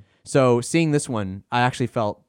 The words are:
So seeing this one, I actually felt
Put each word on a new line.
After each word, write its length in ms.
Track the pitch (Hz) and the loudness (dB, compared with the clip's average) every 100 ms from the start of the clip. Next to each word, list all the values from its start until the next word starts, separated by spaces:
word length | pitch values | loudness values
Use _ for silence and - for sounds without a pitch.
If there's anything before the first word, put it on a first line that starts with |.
| - _ | -20 _
So 360 | - 143 127 120 | -2 2 4 2
seeing 320 | 117 165 160 | 2 0 2
this 160 | 147 139 | 0 -2
one, 340 | 113 95 98 - | -4 -6 -8 -4
I 80 | 123 | 0
actually 280 | 123 - 123 | 0 0 -4
felt 340 | 123 104 - | -2 -4 -6